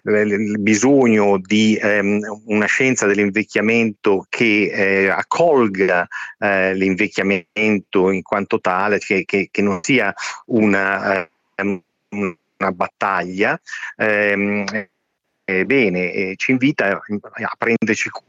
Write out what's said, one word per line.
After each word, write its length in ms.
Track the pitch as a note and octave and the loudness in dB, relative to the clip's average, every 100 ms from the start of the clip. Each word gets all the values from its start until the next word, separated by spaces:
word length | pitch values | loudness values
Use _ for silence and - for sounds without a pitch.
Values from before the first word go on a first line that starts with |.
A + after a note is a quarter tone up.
il 580 | - G#2 G#2+ G2+ G#2+ G#2+ | 0 0 2 0 -2 -2
bisogno 800 | G2+ G#2 B2 C#3+ B2 A2 G2+ G2 | 0 2 4 4 4 4 4 2
di, 380 | F#2 G#2+ G#2+ G#2+ | 2 2 4 2
ehm, 400 | G#2+ G#2 G2+ G#2 G#2+ G#2 A#2 | 2 2 2 -2 -4 -12 -2
una 200 | G#2 G2+ | 0 0
scienza 400 | - C3 B2 G#2 | 0 0 2 2
dell'invecchiamento 1200 | G2+ G#2 G2+ G#2 G#2+ G#2+ A#2 A2+ G#2 G#2 F#2+ - | 2 0 0 -2 -2 0 2 0 0 0 0 -2
che, 400 | - A#2 G#2 G2 | -2 2 2 0
eh, 360 | - G2 G2 G2 | 0 0 2 2
accolga, 960 | F2+ - - E3+ C#3+ A2+ F#2+ F#2+ F2+ F2 - - - | 0 -2 0 2 4 2 0 0 0 -2 -8 -14 -6
eh, 360 | G#2 G2 F#2+ | -2 0 0
l'invecchiamento 1400 | F#2+ F#2+ F2+ G#2 - F#2+ G2 - - G#2+ G#2 - G2 F#2 | 0 0 0 -2 -2 -2 -2 -6 -2 0 0 0 0 2
in 100 | F#2+ | 0
quanto 380 | - G#2 G2+ A2+ | -4 -4 -2 -2
tale, 400 | F#2 F2+ G2+ G2+ | 0 0 0 -2
che, 260 | - F#2+ F2+ | 0 -4 0
che, 240 | G2+ F2+ | -4 -2
che 100 | - | -2
non 180 | G2+ F#2 | -2 -2
sia 320 | - C3 G2+ - - - - | 0 0 0 -4 -12 -12 -2
una, 800 | B2 G#2+ G2 F#2+ G2 G#2 F#2+ E2+ _ _ - | 2 4 4 2 0 0 -2 -4 _ _ -6
ehm, 280 | G2+ F#2+ _ _ _ | -4 -4 _ _ _
una 640 | G#2 F#2+ E2 _ _ F#2+ | -6 -6 -8 _ _ -6
battaglia. 880 | F2+ F#2+ _ G#2 F#2+ F2 F#2 G#2+ D#3 - - - - | -4 -6 _ -2 -2 -4 -2 -2 -2 -8 -14 -14 -4
Ehm, 680 | A2 G#2 G#2 G2+ G2+ G#2 G2 G#2+ G2 _ _ _ _ _ | -2 0 0 0 0 -2 -4 -8 -10 _ _ _ _ _
ebbene, 680 | - F#2 F#2 C3+ G#2+ F2+ F2+ | -4 -2 2 2 2 0 -4
eh, 220 | G2 F#2+ G2 | -4 -6 -6
ci 140 | - | -2
invita 360 | C3 C3 D#3 G2 | 2 0 0 -2
a, 120 | F#2 | -2
a 560 | - G#2 - - A2 - | -4 -8 -8 -10 -10 -4
prenderci 520 | A#2 A#2 A2 G#2+ G#2+ - | -2 0 0 -2 -4 -10